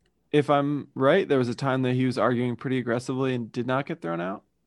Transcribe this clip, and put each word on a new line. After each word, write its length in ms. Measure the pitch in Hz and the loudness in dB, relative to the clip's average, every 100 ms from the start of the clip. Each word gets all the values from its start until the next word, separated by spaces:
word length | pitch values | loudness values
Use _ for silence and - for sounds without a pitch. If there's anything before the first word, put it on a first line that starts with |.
| _ _ _ | _ _ _
if 200 | 151 143 | 0 4
I'm 380 | 143 143 147 - | 2 2 -2 -6
right. 340 | - 135 185 - | 0 4 4 4
There 120 | 135 | 2
was 100 | 120 | 2
a 60 | 117 | -2
time 260 | 135 131 | -2 0
that 120 | 127 | 0
he 120 | 127 127 | 2 0
was 140 | 120 | 2
arguing 360 | 117 120 123 117 | 0 2 -2 -4
pretty 220 | 135 131 | -4 -4
aggressively 560 | 120 117 135 131 131 | -2 -4 -2 -2 -2
and 180 | 123 110 | -2 -6
did 140 | 127 120 | -6 -2
not 220 | 131 143 | -2 -4
get 120 | 156 | -8
thrown 220 | 165 170 | -6 -6
out. 220 | - - - _ | -6 -10 -14 _